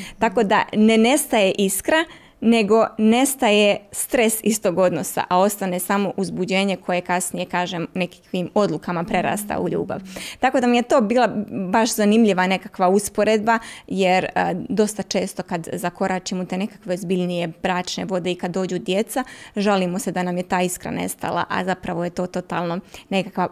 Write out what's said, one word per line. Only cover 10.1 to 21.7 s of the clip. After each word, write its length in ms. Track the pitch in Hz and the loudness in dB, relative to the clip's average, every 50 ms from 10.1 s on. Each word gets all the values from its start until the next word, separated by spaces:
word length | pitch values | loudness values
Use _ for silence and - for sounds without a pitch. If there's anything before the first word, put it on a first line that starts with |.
| - - - - - - | -14 -14 -14 -14 -6 -2
Tako 200 | - 262 262 269 | 0 0 2 2
da 60 | 240 | 2
mi 100 | 240 240 | 4 2
je 60 | 240 | 2
to 180 | 240 - 339 277 | 2 2 2 2
bila 280 | 220 196 233 254 240 214 254 208 202 - - 156 190 180 | 4 4 4 4 2 2 0 -2 -6 -6 -6 -6 -4 0
baš 240 | 190 226 220 - - | 0 2 2 2 0
zanimljiva 520 | - 208 208 214 233 233 208 185 180 185 | 2 2 4 6 6 6 6 4 2 2
nekakva 420 | 185 190 180 - 214 - - 185 180 | 2 0 -2 -4 -6 -4 0 2 4
usporedba, 720 | 190 208 202 - - 214 208 214 220 220 208 226 226 226 - - - - - | 4 4 2 0 -2 0 2 2 2 2 2 2 0 0 -2 -6 -18 -16 -10
jer, 380 | - 190 190 190 180 185 185 - | -6 -2 0 2 4 4 2 2
e, 300 | - - 180 180 175 175 185 - - | 0 -2 -2 0 0 -2 -4 -6 -2
dosta 340 | 202 190 208 214 214 - | 0 0 0 0 -2 -6
često 400 | 190 - - 190 185 190 - - | -6 -4 -2 -2 -2 -4 -4 -8
kad 260 | 185 - 190 170 165 - | -8 -6 -6 -8 -6 -8
zakoračim 680 | - 180 - 175 - - 196 190 185 185 185 - 202 180 | -8 -6 -6 -6 -4 -2 -2 -2 -2 -4 -4 -6 -6 -6
u 60 | 180 | -6
te 120 | - 190 185 | -6 -6 -6
nekakve 360 | 196 220 - - - - 180 | -6 -6 -8 -10 -8 -6 -6
ozbiljnije 580 | 185 202 170 190 180 180 180 175 175 170 165 165 - | -4 -2 -2 -2 0 0 -2 -2 -4 -4 -6 -6 -4
bračne 420 | - 190 180 180 180 - - - 180 | -4 -2 -2 -2 -4 -6 -6 -8 -6
vode 280 | 170 190 180 170 185 | -4 -4 -2 -2 -2
i 20 | 175 | -4
kad 160 | 180 - 180 | -4 -4 -6
dođu 280 | 170 196 185 180 185 175 | -4 -4 -4 -4 -4 -4
djeca, 460 | - - 185 196 226 - - 269 254 - - - - - - | -4 -2 -2 -2 -2 -2 -4 -6 -6 -6 -10 -20 -18 -10 -4
žalimo 420 | 214 196 214 202 190 185 175 175 196 | -2 0 2 2 2 0 -2 -4 -4
se 140 | - 190 | -4 -4
da 100 | 170 180 | -4 -4
nam 140 | 180 180 180 | -2 -2 -4
je 60 | 180 | -4
ta 200 | 180 - 190 180 | -4 -2 -2 -2
iskra 280 | 180 180 180 - - 165 | 0 -2 -4 -6 -8 -8
nestala, 540 | 165 175 180 190 - - - 170 170 175 - - | -6 -6 -6 -6 -8 -6 -6 -4 -4 -4 -4 -4
a 160 | - 190 180 | -4 -4 -2
zapravo 400 | 185 | -4